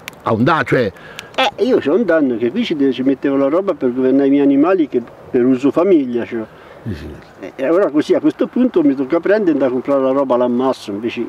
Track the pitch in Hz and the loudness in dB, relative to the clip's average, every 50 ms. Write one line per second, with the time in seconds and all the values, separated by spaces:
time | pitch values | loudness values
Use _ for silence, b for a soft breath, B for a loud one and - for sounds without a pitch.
0 | - - - - - - 113 104 123 165 165 151 131 - 151 135 117 95 B B | -18 -18 -20 -8 -4 -2 0 2 2 2 2 0 0 0 0 0 0 0 B B
1 | B B B B B B B - 415 311 - - 403 254 240 240 - 277 311 233 | B B B B B B B -2 -2 -2 -2 -2 0 0 0 0 2 2 0 2
2 | 240 175 165 160 147 127 120 107 120 117 143 233 233 - 170 143 139 135 123 123 | 2 2 2 2 2 0 0 0 -2 -2 -2 -2 -4 -2 -2 0 0 0 0 0
3 | 127 135 135 131 - 143 139 139 139 139 151 180 202 196 160 147 135 123 120 131 | -2 -4 -4 -2 -2 -2 0 0 0 0 0 0 0 -2 -2 -2 -2 -2 -2 0
4 | 127 131 131 135 139 135 139 143 143 139 139 139 151 180 196 190 294 - - 123 | 0 2 2 2 2 2 2 2 4 4 4 2 2 2 2 0 0 0 -2 -4
5 | 117 - - - - - - 127 120 131 131 123 135 139 - 160 175 202 185 151 | -4 -6 -10 -20 -10 -4 0 0 2 2 2 2 0 0 0 2 2 4 4 2
6 | 135 123 120 117 104 - 123 113 110 - B B B B B B - 117 92 73 | 2 0 -4 -6 -6 -6 -6 -8 -8 -10 B B B B B B -12 -12 -10 -10
7 | 76 78 71 - - - - - 98 87 - - 135 - 165 190 202 156 135 151 | -12 -14 -16 -18 -20 -20 -20 -18 -18 -16 -10 -6 -2 0 2 2 2 2 0 0
8 | 139 - - - 277 311 - - - - - 233 254 240 - 180 156 139 135 - | 0 2 0 0 2 0 0 0 -4 -2 0 0 0 2 2 2 2 2 2 0
9 | 135 - 170 165 165 175 202 - 208 170 151 135 139 127 127 127 - 147 139 139 | -2 -2 -2 0 0 2 2 2 2 2 2 2 0 0 0 -2 -2 0 0 0
10 | 131 131 131 139 143 131 123 120 123 123 120 120 131 135 123 - - - 101 104 | 2 2 0 0 0 0 2 2 2 0 0 0 0 0 -2 -4 -6 -8 -8 -6
11 | 117 113 - 123 113 | -6 -6 -6 -6 -6